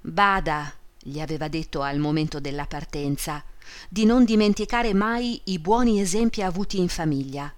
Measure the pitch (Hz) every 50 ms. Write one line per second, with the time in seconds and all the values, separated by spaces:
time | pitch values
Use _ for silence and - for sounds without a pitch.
0 | - - 165 196 202 196 196 190 160 160 151 147 147 143 - - - - _ -
1 | - 127 139 151 156 143 160 147 156 151 151 160 156 - - 151 139 139 139 147
2 | 151 147 151 156 156 151 - 147 135 143 139 147 143 - - 143 147 - - 147
3 | 143 143 143 - - 165 151 147 - - - - - - - - - - 180 202
4 | 220 214 240 262 247 220 226 214 214 208 202 - 214 - - 240 240 226 196 196
5 | 202 220 233 240 247 240 233 - - 190 185 170 156 180 220 240 247 240 214 202
6 | 202 180 180 202 233 226 - 214 196 185 165 185 202 196 - 190 180 175 - -
7 | 165 156 143 135 135 135 135 143 143 147 -